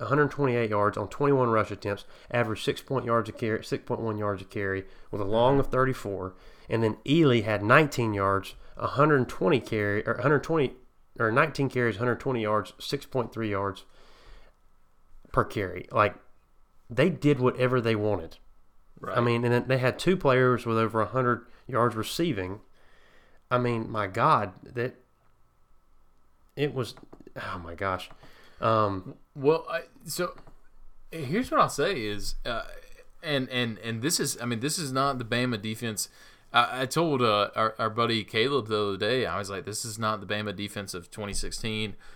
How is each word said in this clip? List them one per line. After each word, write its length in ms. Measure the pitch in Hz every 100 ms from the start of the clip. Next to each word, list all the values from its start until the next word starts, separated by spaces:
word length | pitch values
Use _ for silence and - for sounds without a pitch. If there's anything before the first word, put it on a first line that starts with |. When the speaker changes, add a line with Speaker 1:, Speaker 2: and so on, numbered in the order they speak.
Speaker 1:
a 60 | 110
hundred 240 | 143 143
twenty-eight 360 | - 139 120 113
yards 300 | 104 104 104
on 100 | 101
twenty-one 400 | - 143 139 123
rush 220 | 110 101
attempts, 340 | 101 101 101 - - -
averaged 320 | 120 113 107
six 180 | - -
point 240 | - 135 117
yards 240 | 117 107
a 20 |
carry, 320 | - 113 110
six 200 | - 135 -
point 140 | 123
one 160 | 113 107
yards 240 | 104 95
a 20 |
carry, 400 | 95 110 98 95 - - -
with 120 | 104
a 20 |
long 340 | 98 110 123 139
of 100 | 135
thirty-four. 680 | 127 131 131 107 95 92 - - - -
And 120 | 113
then 160 | 113 - -
Ely 340 | 156 151 120
had 220 | 104 104
nineteen 500 | 104 135 151 - 113
yards, 420 | 104 98 98 - - - -
a 120 | 113
hundred 380 | 104 151 143 120
twenty 300 | - 185 139
carry, 460 | - 110 104 104 -
or 60 |
a 80 | 113
hundred 200 | 123 147
twenty, 320 | 139 160 131 - - _ - -
or 140 | 113
nineteen 380 | 120 156 139 135
carries, 260 | 127 120 98
hundred 240 | 123 117
twenty 220 | 139 123
yards, 320 | 107 107 98 -
six 280 | - 143 -
point 260 | 131 113
three 180 | - 110
yards 340 | 98 98 92 - - - - - - - - - - - _ - - -
per 120 | -
carry. 420 | 110 - 95 90 -
Like, 220 | 117 104 - - - _ _ - - -
they 200 | 117 165
did 280 | 143 147 135
whatever 420 | 123 - 127 127
they 140 | 113
wanted. 440 | 110 107 98 82 - - - - - - -
Speaker 2:
Right. 160 | - 123
Speaker 1:
I 40 |
mean, 240 | 120 117
and 80 | 120
then 100 | 120 120
they 100 | 131
had 200 | 127 -
two 180 | - 185
players 500 | 147 127 127 120 117
with 120 | 113
over 220 | 113 110
a 60 | 104
hundred 400 | 127 123 120 - - -
yards 280 | 123 120 110
receiving. 640 | 107 - 170 107 90 101 - - - - - - - - -
I 80 | 123
mean, 320 | 123 117 110
my 160 | 110 101
God, 460 | 104 139 143 101 - -
that 220 | 123 120 - _ _ _ _ _ _ _ - _ - _ _ - _ _ -
it 180 | 143
was, 220 | 131 117 - - - - -
oh 240 | 90 95
my 100 | 82
gosh. 360 | 82 98 92 - - - - - -
Um, 540 | 117 110 104 98 113 - -
Speaker 2:
Well, 300 | 147 135 160 -
I, 120 | 165 - -
so 300 | 170 - 160 - - - - - - - -
here's 400 | - 127 190 254
what 100 | 302
I'll 80 | 165
say 300 | - 156 175
is, 300 | 107 104 - -
uh, 200 | - 117 80 - - - - -
and, 260 | 165 143 131
and, 300 | 127 120 107
and 240 | 113 113
this 180 | 135 180
is, 160 | 143 -
I 40 |
mean, 160 | 120 113
this 180 | 131 156
is 140 | 147
not 260 | 131 - 131
the 60 |
Bama 360 | 113 120 127 113
defense. 460 | 110 110 120 104 - - - - -
I, 300 | 120 120 123
I 40 | 131
told, 360 | 156 170 135
uh, 280 | 120 104 101
our, 200 | - 110 -
our 120 | 113
buddy 340 | 107 117 113
Caleb 420 | 98 113 123 143 107
the 120 | 107
other 160 | 104 98
day, 280 | 104 127 98
I 120 | 90
was 120 | 98
like, 140 | 98 92
"This 180 | 104
is 140 | 117 104
not 220 | 110 107
the 60 | 95
Bama 300 | 104 104 95
defense 380 | 104 104 98
of 160 | 90 85
twenty 220 | - 101
sixteen 600 | 95 90 - 113 110 107 90 -